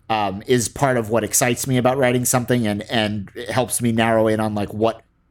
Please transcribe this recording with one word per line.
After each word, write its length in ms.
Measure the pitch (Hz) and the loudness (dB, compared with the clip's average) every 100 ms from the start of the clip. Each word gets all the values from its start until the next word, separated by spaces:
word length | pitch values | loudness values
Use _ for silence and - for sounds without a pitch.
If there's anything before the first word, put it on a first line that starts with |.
| - | -4
um, 320 | 110 101 98 117 | -2 -2 -4 0
is 220 | 123 107 | 0 0
part 300 | - 139 123 | -2 0 0
of 100 | 104 | 0
what 160 | 113 | 0
excites 420 | 104 - 123 120 - | 0 0 0 -2 0
me 120 | 127 | 2
about 180 | 123 135 | 2 2
writing 300 | 123 127 120 | 2 2 0
something 400 | 127 117 123 110 | 0 0 0 0
and, 160 | 101 - | -2 -2
and 400 | 123 104 104 95 | -2 0 -2 -8
it 160 | 113 120 | -10 -4
helps 300 | 123 117 - | -2 -2 -2
me 120 | 120 | 0
narrow 340 | 113 113 113 110 | 2 2 4 2
in 120 | 110 | 2
on, 140 | 110 | -2
like, 200 | 104 98 | -2 -4
what, 260 | 107 110 - _ _ _ | 0 0 -2 _ _ _